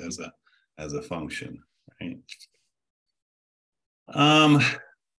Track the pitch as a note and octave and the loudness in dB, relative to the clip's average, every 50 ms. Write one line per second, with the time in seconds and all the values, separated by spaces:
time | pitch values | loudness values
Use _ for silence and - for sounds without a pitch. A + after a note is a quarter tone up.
0 | E2+ E2+ D#2 - D#2+ - - _ _ _ _ _ _ _ _ - D#2 D2+ D2 D2 | -12 -12 -12 -12 -14 -16 -18 _ _ _ _ _ _ _ _ -16 -14 -10 -10 -10
1 | - - F2 E2 D2+ - - - - - - - _ _ _ _ _ _ _ _ | -10 -10 -10 -10 -10 -10 -12 -12 -12 -14 -16 -18 _ _ _ _ _ _ _ _
2 | F2+ F2 - - - _ - - - - _ _ _ _ _ _ _ _ _ _ | -12 -12 -12 -14 -18 _ -20 -20 -20 -20 _ _ _ _ _ _ _ _ _ _
3 | _ _ _ _ _ _ _ _ _ _ _ _ _ _ _ _ _ _ _ _ | _ _ _ _ _ _ _ _ _ _ _ _ _ _ _ _ _ _ _ _
4 | _ - - D3 C#3+ D3+ D#3 D#3 D#3 D3 D3 C#3 A#2+ - - - - - _ _ | _ -8 -2 2 4 6 6 6 6 6 6 4 4 2 -2 -6 -12 -20 _ _
5 | _ _ _ | _ _ _